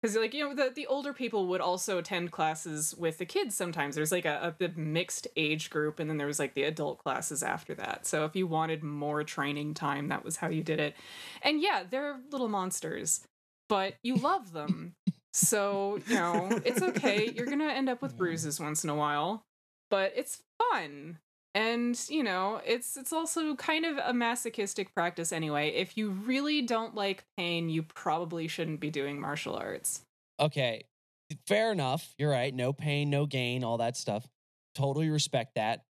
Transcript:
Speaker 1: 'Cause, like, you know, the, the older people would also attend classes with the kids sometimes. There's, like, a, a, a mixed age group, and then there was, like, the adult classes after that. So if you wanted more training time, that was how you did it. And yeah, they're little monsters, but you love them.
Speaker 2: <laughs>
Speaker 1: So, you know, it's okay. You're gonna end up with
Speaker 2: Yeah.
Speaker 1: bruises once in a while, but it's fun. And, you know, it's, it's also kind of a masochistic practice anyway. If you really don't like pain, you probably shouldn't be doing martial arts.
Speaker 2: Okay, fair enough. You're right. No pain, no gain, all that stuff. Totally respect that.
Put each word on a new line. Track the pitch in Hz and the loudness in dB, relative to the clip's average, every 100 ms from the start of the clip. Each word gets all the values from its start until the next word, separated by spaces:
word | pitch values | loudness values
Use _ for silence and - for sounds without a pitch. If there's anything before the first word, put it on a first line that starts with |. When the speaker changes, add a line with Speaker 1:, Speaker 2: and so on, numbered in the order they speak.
Speaker 1:
'Cause, | 226 214 | 2 2
like, | 220 | 0
you | 277 294 | 0 -4
know, | |
the, | 277 262 | 0 0
the | 254 285 | 0 -2
older | 277 285 | -2 -2
people | - 240 208 185 | -4 -2 0 2
would | 180 | 2
also | 165 180 - 185 | 2 0 0 -2
attend | 170 185 175 | 0 -2 -2
classes | - 156 160 175 151 151 - | 0 -2 0 -6 -4 -4 0
with | 165 160 | -2 -2
the | 175 | -2
kids | 370 302 - | -2 0 -2
sometimes. | 180 165 143 143 | -4 -2 -2 0
There's, | 156 | 0
like, | 180 | 2
a, | 170 147 170 165 | 2 0 -2 -2
a, | |
a | 175 | -2
mixed | 160 156 156 180 - - - | -2 0 0 0 -4 -6 -2
age | 151 156 156 | 0 0 -2
group, | 156 151 151 | 0 0 0
and | 156 | -4
then | 156 | -2
there | 143 | -2
was, | 147 | 0
like, | 139 | -2
the | 139 | 0
adult | 139 160 147 147 | 0 0 -4 -2
classes | - 131 156 147 | -2 -2 -2 -2
after | - - - | -2 -2 -4
that. | - - - - | -6 -4 -4 -2
So | 156 | 0
if | 151 190 | 0 0
you | 185 | 0
wanted | 160 160 160 | 2 0 -2
more | 156 147 147 147 | -4 -4 -2 -2
training | 151 - 143 147 147 | -2 -2 -2 -2 -4
time, | 151 147 139 143 | -2 -2 -2 -2
that | - | -4
was | - 165 | -4 -4
how | 170 | -2
you | 160 | -2
did | 160 156 | 0 0
it. | 147 - - - - - | 0 -4 -18 -16 -14 -2
And | - 302 | 0 2
yeah, | 359 277 185 | 2 0 -2
they're | 254 285 269 262 | -4 -4 -6 -8
little | 285 247 | -4 0
monsters, | 202 185 - - - 170 - - _ _ _ _ | 0 -2 -4 -6 -4 0 -2 -2 _ _ _ _
but | 208 190 - | 0 0 -2
you | 233 254 | 0 2
love | 269 381 208 | 4 2 0
them. | 165 147 165 165 - - | -8 -2 -2 -2 -2 -2
Speaker 2:
<laughs> | - _ | -2 _
Speaker 1:
So, | - - 214 202 196 196 202 - | 2 4 4 2 2 0 -2 0
you | 226 | 2
know, | 175 170 180 226 | 4 2 2 2
it's | 240 247 | 2 2
okay. | 370 349 269 208 220 | 2 2 2 4 2
You're | 226 247 | 0 -2
gonna | 285 302 | 0 0
end | 254 269 | 0 0
up | 240 | 0
with | 277 | -4
Speaker 2:
Yeah. | 117 | -2
Speaker 1:
bruises | 180 165 160 143 | -2 0 -2 -2
once | 151 151 | -2 -2
in | 165 | 0
a | |
while, | 151 147 147 165 214 _ _ _ _ _ | 2 2 2 0 -2 _ _ _ _ _
but | 196 190 - | 2 2 0
it's | 294 - _ _ | -4 -8 _ _
fun. | 480 339 156 143 151 170 _ _ _ | 2 2 -2 -10 -12 -14 _ _ _
And, | 196 220 233 240 240 - | 2 2 2 2 0 -2
you | 302 | 0
know, | 240 185 190 220 - | 2 2 0 -2 0
it's, | 240 - - | 0 0 -8
it's | - | -2
also | 320 320 - 311 | -2 0 0 0
kind | 277 - 320 | -2 2 2
of | 330 285 | 2 0
a | - | 0
masochistic | 247 233 240 233 226 202 - 190 | 2 2 0 -4 -2 -4 -2 -4
practice | - 170 175 165 | 0 0 0 -4
anyway. | 165 160 147 147 | -2 0 2 2
If | - 180 - | 2 -2 -2
you | 214 | -2
really | 190 214 262 285 302 | -2 0 0 2 0
don't | 240 226 226 | 2 0 0
like | 208 196 190 - - | -2 0 0 -6 -4
pain, | 175 170 165 | 0 0 2
you | 160 | 0
probably | 160 - - 160 170 170 165 | -2 -4 0 0 0 -4 -4
shouldn't | 156 160 151 | -2 -2 -2
be | 151 | -2
doing | 156 139 143 | -2 -2 -2
martial | - 151 - | -4 -4 -4
arts. | - 95 - - - - _ _ - | -4 -4 -4 -4 -6 -10 _ _ 0
Speaker 2:
Okay, | 147 147 123 113 - _ _ _ _ 147 - | 2 2 0 -2 -10 _ _ _ _ -14 0
fair | 208 226 | 4 4
enough. | 202 131 147 - - | 2 2 0 -4 -2
You're | 147 | 2
right. | 135 131 | 4 2
No | 127 127 | 2 0
pain, | 143 151 143 147 | 0 0 2 2
no | 143 147 | 2 2
gain, | 135 123 123 | 2 0 0
all | 120 117 | 0 2
that | 117 127 | 2 0
stuff. | - 104 117 _ _ _ _ | -2 -2 -4 _ _ _ _
Totally | - 139 139 160 | -2 0 2 2
respect | 151 - 131 113 | 2 2 0 0
that. | - 110 117 _ | 0 0 0 _